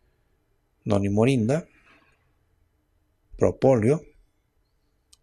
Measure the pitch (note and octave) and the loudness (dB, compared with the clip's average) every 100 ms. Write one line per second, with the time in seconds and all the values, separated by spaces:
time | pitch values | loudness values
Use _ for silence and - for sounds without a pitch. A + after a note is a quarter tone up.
0 | _ _ _ _ _ _ _ _ - G2+ | _ _ _ _ _ _ _ _ -4 -2
1 | G2+ G#2 A#2+ C3 A2 E3 - _ _ _ | 0 0 2 0 -2 -4 -6 _ _ _
2 | _ _ _ _ _ _ _ _ _ _ | _ _ _ _ _ _ _ _ _ _
3 | _ _ _ - F#2+ - C3 B2 G#2+ D#3 | _ _ _ -4 -2 0 0 2 0 -2
4 | - _ _ _ _ _ _ _ _ _ | -6 _ _ _ _ _ _ _ _ _
5 | _ _ | _ _